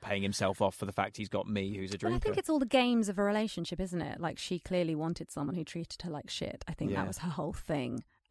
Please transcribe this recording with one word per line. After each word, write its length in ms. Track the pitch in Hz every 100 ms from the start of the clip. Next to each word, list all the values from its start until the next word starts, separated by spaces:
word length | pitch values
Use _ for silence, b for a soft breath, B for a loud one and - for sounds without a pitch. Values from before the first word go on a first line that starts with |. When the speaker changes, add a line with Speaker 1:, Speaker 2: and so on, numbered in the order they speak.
Speaker 1:
paying 220 | - 101
himself 380 | 98 - - -
off 140 | 98 -
for 100 | 101
the 60 |
fact 260 | 101 101 -
he's 120 | 101
got 180 | 101 101
me, 280 | 101 98 101
who's 140 | 95
a 40 | 98
Speaker 2:
Well, 80 | 107
I 40 | 120
Speaker 1:
drinker. 60 | -
Speaker 2:
think 120 | -
it's 120 | -
all 100 | 311
the 60 | 247
games 420 | 262 247 233 202
of 100 | 190
a 40 |
relationship, 560 | 202 214 220 - 170 175
isn't 220 | 185 175
it? 180 | - -
Like, 180 | 170 -
she 220 | - 180
clearly 360 | - 180 165 156
wanted 340 | 160 165 165
someone 240 | 151 143 175
who 80 |
treated 380 | 156 170 165 -
her 80 | 175
like 200 | 147 -
shit. 340 | - - - -
I 60 |
think 180 | 160 196
that 60 | 196
Speaker 1:
Yeah. 60 | 190
Speaker 2:
was 120 | 185
her 100 | 175
whole 240 | 151 156
thing. 500 | - - 147 123 120 - _ _